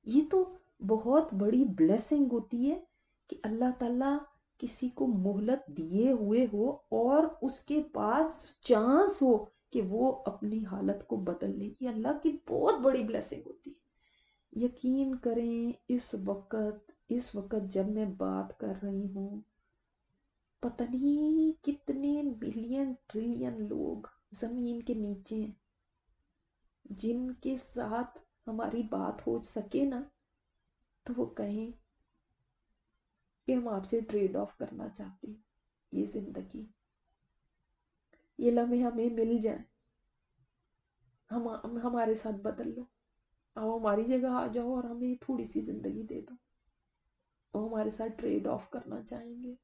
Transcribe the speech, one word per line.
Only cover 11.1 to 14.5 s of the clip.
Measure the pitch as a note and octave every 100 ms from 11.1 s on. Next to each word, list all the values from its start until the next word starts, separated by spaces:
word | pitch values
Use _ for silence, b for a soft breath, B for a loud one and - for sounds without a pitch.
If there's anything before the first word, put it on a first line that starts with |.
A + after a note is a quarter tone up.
| G#3
बदल | F3+ E3+ G3
ले। | G3 G#3 -
ये | B3+
अल्लाह | A3 A#3+
की | D4 E4 C#4+ -
बहुत | A#3+ - D4
बड़ी | C4 B3+
blessing | G#3+ A3 - -
होती | - - -
है। | - _ _ _ _ _ _ _